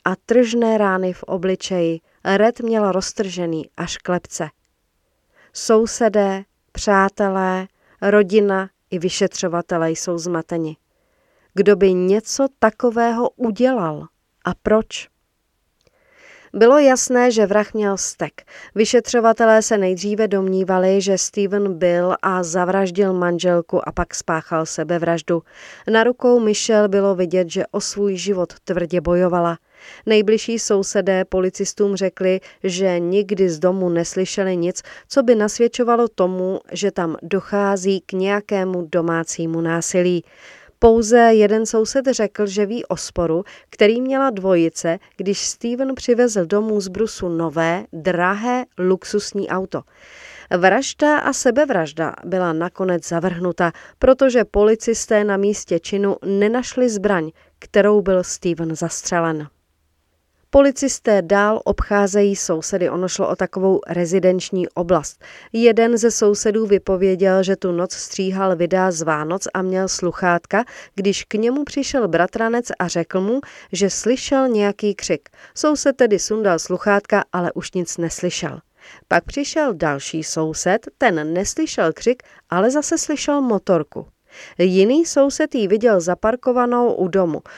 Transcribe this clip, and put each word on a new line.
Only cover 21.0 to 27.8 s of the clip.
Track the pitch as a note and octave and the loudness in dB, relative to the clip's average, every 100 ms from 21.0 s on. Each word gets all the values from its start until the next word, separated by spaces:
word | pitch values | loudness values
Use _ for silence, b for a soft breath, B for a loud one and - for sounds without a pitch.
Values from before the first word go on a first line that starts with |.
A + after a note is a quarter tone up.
že | F#3+ F#3 | 2 0
Steven | - G#3+ G3 G3+ G3+ E3 | -2 -2 -2 0 -2 0
byl | F3 F3 F3+ - | 0 2 0 0
a | F#3+ F#3 | -2 -2
zavraždil | E3+ F3+ F3 G3 F#3+ F3 G3 | -2 -2 0 0 0 0 0
manželku | F#3 F3 E3+ F3+ F3 E3 F3+ - | 2 0 0 0 0 0 -4 -4
a | |
pak | - F3 | -6 -6
spáchal | - - D#3+ - E3 D#3+ | -8 -4 -4 -2 -4 -4
sebevraždu. | - D#3 F3 E3 E3+ - E3+ B B B B - | -6 -4 -2 0 -2 -2 -4 B B B B 0
Na | A3 | 2
rukou | A#3 B3 B3 B3 | 2 2 2 4
Michelle | G#3+ G#3 - G#3+ G#3 | 2 0 2 2 4
bylo | G3+ G3 | 2 2
vidět, | F3+ F3+ F#3 E3+ | 0 0 0 -2
že | F#3+ - | -4 -4
o | G3+ | -6